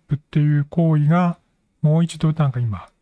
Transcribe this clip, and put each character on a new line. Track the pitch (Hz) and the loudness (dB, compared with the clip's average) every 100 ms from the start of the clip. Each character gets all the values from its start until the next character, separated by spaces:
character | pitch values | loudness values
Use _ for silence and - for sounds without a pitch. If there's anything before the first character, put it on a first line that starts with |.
| - | -6
プ | 143 | -8
っ | |
て | _ 156 | _ -2
い | 147 147 | 0 0
う | 143 | -2
行 | - 165 156 | -2 0 2
為 | 147 | 2
が | 175 175 170 _ _ _ _ | 2 0 -4 _ _ _ _
も | 151 160 | 0 2
う | |
一 | 170 156 | 0 -2
度 | 160 | -2
な | 156 143 | 0 -2
ん | |
か | 127 | -2
今 | 120 95 - _ | -4 -6 -12 _